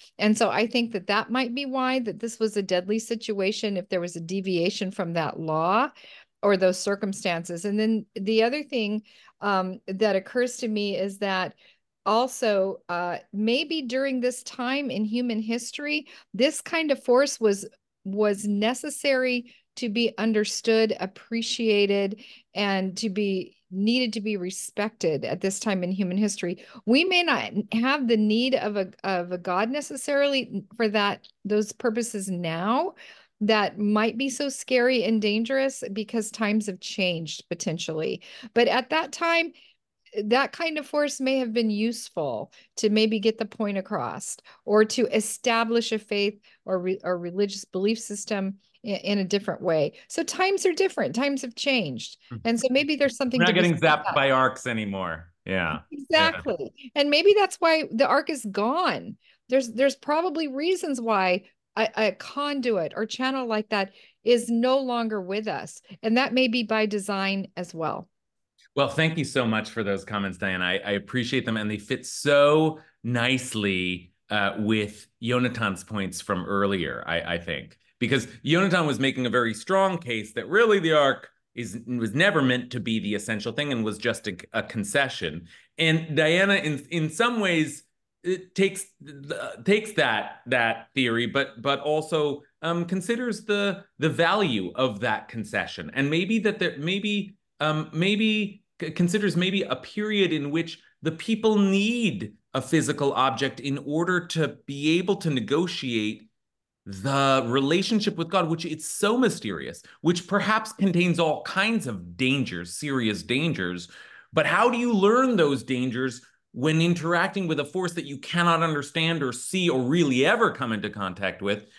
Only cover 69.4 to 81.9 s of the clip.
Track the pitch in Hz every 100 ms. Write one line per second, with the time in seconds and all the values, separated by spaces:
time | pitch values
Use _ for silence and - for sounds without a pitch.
69.4 | 117 110 107 - 101 98 - 104 98 87
70.4 | 101 92 90 95 - 101 101 127 120 131
71.4 | 117 110 107 107 104 127 - - 143 143
72.4 | 143 156 156 151 - _ 117 120 120 131
73.4 | 127 110 101 92 90 90 90 _ - 104
74.4 | 98 104 104 110 104 - - - 113 123
75.4 | 123 117 110 92 - 107 95 90 - 92
76.4 | 90 98 101 98 78 60 - 85 - 85
77.4 | 87 73 - _ _ - 120 135 - -
78.4 | - 165 196 180 156 117 135 131 123 120
79.4 | 117 107 - 190 190 175 123 113 107 -
80.4 | 104 190 233 202 165 156 139 131 - _
81.4 | _ - 113 - 120